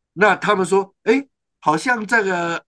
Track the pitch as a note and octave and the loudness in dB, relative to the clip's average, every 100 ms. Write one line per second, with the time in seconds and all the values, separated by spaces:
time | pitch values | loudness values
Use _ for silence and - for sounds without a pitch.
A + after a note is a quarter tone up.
0 | _ E3 G#3 F#3 F#3+ G3 F#3 F#3+ F#3+ _ | _ 0 2 2 0 0 2 0 -2 _
1 | - C4+ C#4 _ _ _ D3+ D#3 B3+ A#3+ | -2 0 -2 _ _ _ -2 -2 -2 -4
2 | G#3 A#3 F#3+ F3 E3+ E3+ | 0 0 0 -2 -4 -6